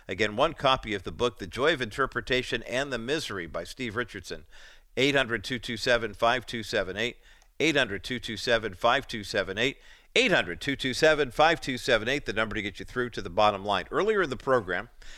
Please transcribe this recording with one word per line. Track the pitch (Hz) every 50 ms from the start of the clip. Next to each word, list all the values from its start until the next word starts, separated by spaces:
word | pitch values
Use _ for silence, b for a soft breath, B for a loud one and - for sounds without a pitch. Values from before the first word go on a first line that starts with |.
| B
Again, | - 98 92 110 104 104
one | 117 147 165 -
copy | - 143 131 131 120 - 110 101
of | 95 -
the | 101
book, | 80 - 120 123 - -
The | 104
Joy | 82 - 110 139 160 170
of | 127
Interpretation | 123 107 - 139 135 127 - 123 - - 127 127 120 - 131 107 -
and | - 117 131 143 143
the | 127
Misery | 113 113 131 151 156 - - 104 92 85
by | 78 76 82 90
Steve | - - - 127 113 101
Richardson. | 123 117 - - 98 - - 85 78 - b b b b b b b b b -
Eight | 120 135 143 143
hundred | 139 127 110 117 107 -
two | - 131 117
two | - - 117
seven | 101 - 131 120 113 113 104 95
five | - 117 117 123 127 -
two | - 120 113 104
seven | - 120 104 92 92 92
eight. | 104 117 120 - b b b b b b b _ -
Eight | 139 160 143
hundred | 143 127 95 98 95 -
two | - 127
two | 117 - 117 110
seven | 98 - 123 117 110 110 104 90
five | - - 120 127 139 - -
two | 123 107 98
seven | - - 101 90 95 95
eight. | 107 123 135 - b b b b b b b -
Eight | 226 262 214 170
hundred | 123 98 85 85 -
two | - 139 135
two | - 139 131 117
seven | - 160 156 156 147 143 123
five | - - 151 165 160 -
two | - 143 127
seven | 113 - 135 120 107 107 123
eight, | 139 147 -
the | 117 98
number | 110 113 104 101
to | 107
get | 98 101 - -
you | 95
through | - - 127 123 117
to | - 113
the | 101 87
bottom | 85 107 104 107 101 95 98
line. | 104 98 90 85 -
Earlier | 113 151 190 220 214 196
in | 175 139
the | 123
program, | - - 139 131 120 92 90 87 92 113 - - B B B B